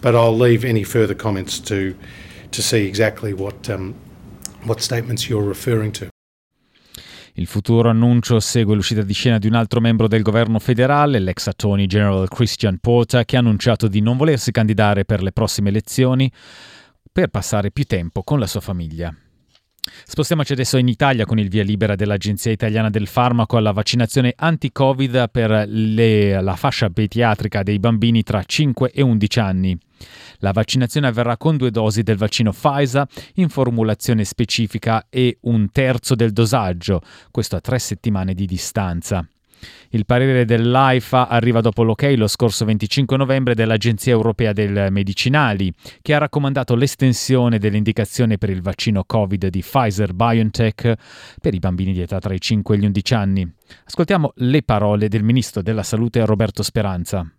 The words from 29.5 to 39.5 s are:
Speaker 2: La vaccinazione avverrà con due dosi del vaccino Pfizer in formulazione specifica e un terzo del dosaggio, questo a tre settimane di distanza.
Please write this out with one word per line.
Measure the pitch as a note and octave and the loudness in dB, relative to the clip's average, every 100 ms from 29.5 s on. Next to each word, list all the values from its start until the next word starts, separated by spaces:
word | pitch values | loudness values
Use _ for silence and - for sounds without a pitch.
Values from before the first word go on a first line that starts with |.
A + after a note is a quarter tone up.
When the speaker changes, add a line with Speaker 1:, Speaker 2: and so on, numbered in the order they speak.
| F#2 F#2 F2 _ _ - - - - | 0 0 -2 _ _ -20 -20 -20 -6
Speaker 2:
La | G2 | -2
vaccinazione | G2 A2 C3 B2 D3+ C#3 | 0 0 0 0 0 0
avverrà | A2+ A#2+ A#2 | 0 -2 0
con | D#3 D#3 | 0 0
due | B2 | 0
dosi | A2+ A2 G2+ | 0 0 0
del | A2 G#2 | 0 0
vaccino | G#2 - A2 | 0 0 -2
Pfizer | F#2+ D3+ C#3+ C#3 C3 C#3+ - - - | 0 -2 0 0 0 -2 -8 -10 -2
in | F3 | -2
formulazione | - B2+ A#2 A2 G#2 - A#2 G2+ | 0 0 0 0 -2 0 0 -2
specifica | - A2+ - A2 A2 - A2+ - | -4 -2 -2 -2 -4 -2 -4 -4
e | C3 B2+ - | 0 0 0
un | A#2+ A#2 G2+ | -2 0 0
terzo | - C3 B2 - B2 | 0 0 -2 -2 0
del | A#2 | 0
dosaggio, | G#2 A2+ B2+ G2 F2 E2+ F2+ - - - | 2 2 2 0 -4 -2 -2 -4 -20 -10
questo | - G#2+ F#2 | -6 -4 -4
a | |
tre | - B2 | -2 -4
settimane | - G2+ A#2 G2+ F#2 | -4 -6 -4 -2 -2
di | F#2 G2 | -4 -4
distanza. | F2+ - - F#2+ E2+ - F#2+ E2 _ _ | -4 -6 -4 -4 -6 -4 -4 -4 _ _